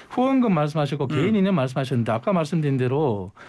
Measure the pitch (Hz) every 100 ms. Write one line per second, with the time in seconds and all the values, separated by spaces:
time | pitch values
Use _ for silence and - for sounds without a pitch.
0 | - - 262 269 240 170 151 156 143 147
1 | 131 151 180 220 190 185 131 139 131 127
2 | 110 123 214 190 156 170 151 135 127 135
3 | 151 104 92 -